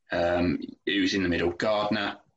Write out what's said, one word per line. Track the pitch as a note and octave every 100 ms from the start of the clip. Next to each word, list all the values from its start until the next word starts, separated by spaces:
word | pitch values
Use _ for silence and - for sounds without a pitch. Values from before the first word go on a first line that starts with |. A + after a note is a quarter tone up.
| -
Um, | F2 F2 F2 F2 D2 - -
he | - G2
was | F#2
in | G2
the | F#2
middle. | E2+ E2+
Gardner, | F2 A2+ G#2 G#2 G#2+ G2+ - _